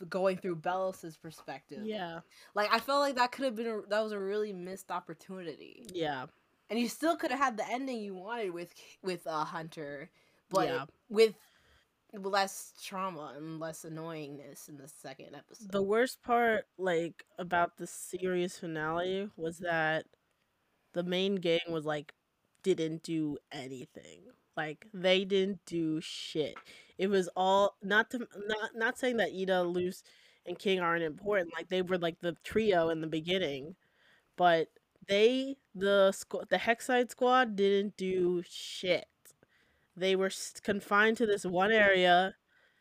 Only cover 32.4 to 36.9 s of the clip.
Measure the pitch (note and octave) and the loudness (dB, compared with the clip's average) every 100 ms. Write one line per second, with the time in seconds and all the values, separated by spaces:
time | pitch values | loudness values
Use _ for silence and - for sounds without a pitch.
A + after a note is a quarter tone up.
32.4 | - G#3+ A3 F3 E3 D#3+ D#3+ D#3+ D#3+ F#3+ | -4 0 4 4 4 0 -2 -4 -2 -2
33.4 | E3 C#3 C#3+ F#3+ _ _ _ _ _ - | -2 -4 -10 -16 _ _ _ _ _ 4
34.4 | F3 E3 D#3 _ _ _ - G3+ A3 C4 | 6 6 4 _ _ _ 0 6 6 6
35.4 | C4+ C#4 _ F#3 G3 G3+ F#3+ G3 - F#3+ | 0 -6 _ -2 4 6 6 4 -4 -8
36.4 | - F3+ A3+ A#3 - | -2 0 2 0 2